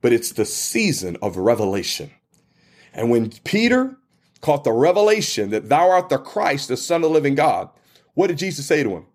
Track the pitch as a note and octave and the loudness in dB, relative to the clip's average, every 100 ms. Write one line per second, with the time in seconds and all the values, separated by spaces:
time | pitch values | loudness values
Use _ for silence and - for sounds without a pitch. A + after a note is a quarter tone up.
0 | B2 A#2 - - G#2+ - - A#3 G#3+ C3+ | 2 0 0 -6 -6 -4 -6 -2 0 -2
1 | F#2 E2+ G#2 F2+ F#2+ A#2 G#2 G2 F2+ - | -6 -6 -6 -2 0 0 0 -2 -6 -8
2 | D2+ _ _ _ _ _ _ _ _ - | -10 _ _ _ _ _ _ _ _ -6
3 | A#2 A#2+ A2+ - - - A#3+ B3+ C4 C4 | 0 2 0 -8 -4 0 2 2 0 -8
4 | _ _ _ _ - C#3+ C#3+ A2+ D3+ F3+ | _ _ _ _ -2 0 2 2 4 4
5 | G#3 G#3+ - - G#2 G#2+ G#2+ D3 F3+ F#3 | 4 2 -2 -4 -4 -4 0 2 4 4
6 | F3+ C3+ - - - C#3+ - B2+ - E3+ | 2 -4 -2 -4 -2 -2 -4 -6 -2 0
7 | D#3+ D#3+ C#3 C#3 D3+ F#2 F#2 _ _ _ | 2 2 2 2 2 0 -6 _ _ _
8 | _ - F#3+ D3+ F#3+ D3 C#3 D3+ B2 F2 | _ -2 0 0 -4 -6 -2 0 0 -4
9 | - | -12